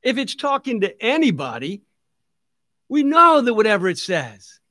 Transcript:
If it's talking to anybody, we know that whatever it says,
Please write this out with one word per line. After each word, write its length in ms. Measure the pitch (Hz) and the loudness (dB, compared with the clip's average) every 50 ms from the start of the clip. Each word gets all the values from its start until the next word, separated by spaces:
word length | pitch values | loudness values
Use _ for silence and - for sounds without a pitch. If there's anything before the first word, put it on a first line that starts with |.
| _ | _
If 140 | 247 262 | -2 -2
it's 200 | 233 269 - - | -2 -4 -6 -8
talking 460 | - - 285 277 269 277 269 247 220 190 | -6 -4 -2 -2 -2 -4 -4 -4 -2 -2
to 200 | 196 - _ - | -4 -4 _ -4
anybody, 800 | 226 269 320 320 269 185 139 147 127 117 117 123 147 196 202 _ _ _ _ _ _ _ _ _ _ _ _ _ _ _ _ _ _ _ _ _ _ | -2 0 2 2 0 0 -2 -6 -10 -10 -10 -10 -10 -10 -12 _ _ _ _ _ _ _ _ _ _ _ _ _ _ _ _ _ _ _ _ _ _
we 140 | 254 294 294 | -2 0 0
know 380 | 277 302 330 339 339 320 294 | 2 4 6 6 6 6 4
that 140 | 254 247 233 | 2 2 0
whatever 340 | 214 214 220 214 202 175 185 | 2 2 2 2 0 0 -2
it 100 | 175 - | -4 -4
says, 640 | - - 185 165 135 120 107 98 - - - _ _ _ | -6 -4 -4 -4 -4 -6 -12 -20 -20 -20 -20 _ _ _